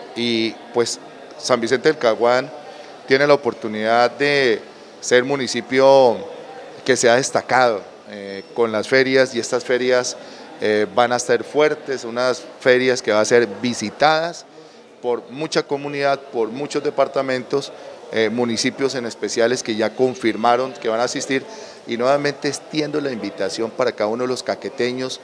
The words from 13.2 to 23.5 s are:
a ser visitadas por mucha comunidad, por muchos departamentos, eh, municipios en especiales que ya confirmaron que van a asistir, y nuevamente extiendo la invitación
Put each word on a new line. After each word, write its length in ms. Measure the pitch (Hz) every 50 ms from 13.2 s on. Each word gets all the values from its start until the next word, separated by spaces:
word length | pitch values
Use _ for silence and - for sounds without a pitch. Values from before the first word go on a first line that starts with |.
a 40 | 110
ser 220 | - 123 120 120 107 98 92 117
visitadas 840 | 123 117 - 110 104 - - 139 151 160 156 165 170 160 - - - - - - - - - - - - - -
por 280 | 123 120 113 - -
mucha 320 | 120 143 156 156 - 165 151
comunidad, 560 | - 147 139 143 143 143 143 139 139 139 135 - - -
por 160 | 120 113 110
muchos 340 | 113 135 147 139 - 147 143
departamentos, 880 | 147 143 - 135 135 - 139 135 135 127 127 120 - 139 139 139 - - - - - - - - -
eh, 200 | - 110 113 107
municipios 680 | 110 120 123 120 113 107 - 131 110 - 135 131 131
en 100 | 131 117
especiales 560 | 113 - - - 101 - 117 113 117 123 127 -
que 140 | - 110
ya 180 | 107 110 107 -
confirmaron 800 | - 131 127 123 127 - 113 104 104 110 120 120 120 131 131 127
que 160 | - - 117
van 100 | 110 113
a 40 | 123
asistir, 400 | 123 - 143 - - 135 135 120 - - - - - - - -
y 100 | - 117
nuevamente 520 | 113 120 127 143 147 143 143 139 - - 147
extiendo 520 | 135 - - - - 151 147 147 147 151
la 120 | 143 139 127
invitación 580 | 107 101 101 - - 98 95